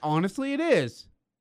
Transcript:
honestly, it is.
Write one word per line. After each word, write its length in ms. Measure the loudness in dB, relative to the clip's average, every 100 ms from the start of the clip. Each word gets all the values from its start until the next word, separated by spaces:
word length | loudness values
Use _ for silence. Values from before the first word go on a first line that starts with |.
honestly, 500 | -2 0 0 -2 -4
it 80 | -2
is. 480 | 2 2 2 -6 -20 _ _ _